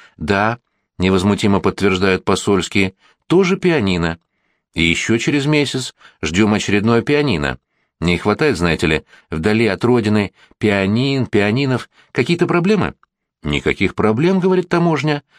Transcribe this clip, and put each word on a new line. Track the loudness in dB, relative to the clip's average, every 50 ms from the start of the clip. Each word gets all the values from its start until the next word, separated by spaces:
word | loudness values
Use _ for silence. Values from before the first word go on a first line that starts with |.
| -20 -20 _ -8
«Да», — | -4 -2 0 0 0 -2 -2 -6 _ _ _ _ _ _ _ -2
невозмутимо | 0 2 2 2 2 2 0 2 2 0 2 2
подтверждают | 0 -2 -2 0 0 0 0 0 0 0 0 0 0
посольские, — | -2 -2 -2 0 0 0 0 0 -2 -2 -2 -2 -2 -4 _ _ _ _ _ _ 0
«тоже | 0 2 2 2 0
пианино. | 0 0 0 0 0 0 0 0 0 0 -2 -4 -6 _ _ _ _ _ _ _ _ _ _ -4
И | 0 0
еще | 0 0 0 0 -2 -2 -2
через | 0 -2 -2 0 0
месяц | 0 0 0 0 -2 -4 -6 -8 -10 -12 _ -20 -20 _ _
ждем | -8 -2 0 0 2 2 2
очередное | 0 0 0 0 0 2 2 2 2
пианино. | 2 0 0 0 0 0 0 -2 -2 -4 -4 -6 _ _ _ _ _ _ _ -4
Не | -2 0 0 0
хватает, | 0 0 0 2 0 0 0 0
знаете | 0 0 0 0 0 0
ли, | 0 -2 -4 _ -20 -20 _ _
вдали | -6 -4 -2 0 0 2 2 0
от | 0 0 2
родины | 2 2 2 2 2 0 0 0 -2 -6 _ _ _ _ -2
пианин, | 0 0 0 0 0 0 0 0 -2 -2 -2 -2 -2 0
пианинов. | 0 0 2 2 0 0 0 -2 -2 -4 -6 -10 _ _ _ _
Какие-то | -4 -2 0 0 0 0 0
проблемы?» | 0 0 2 2 2 2 0 0 -2 -6 _ _ _ _ _ _ _ _ _
«Никаких | -6 -4 -4 -2 -2 -2 -2 0 -2 -2 0
проблем», — | 0 0 0 0 2 0 0 2 2
говорит | 0 0 0 0 -2 -2
таможня, — | 0 0 0 0 0 0 -2 -2 -4 -4 -6 _ _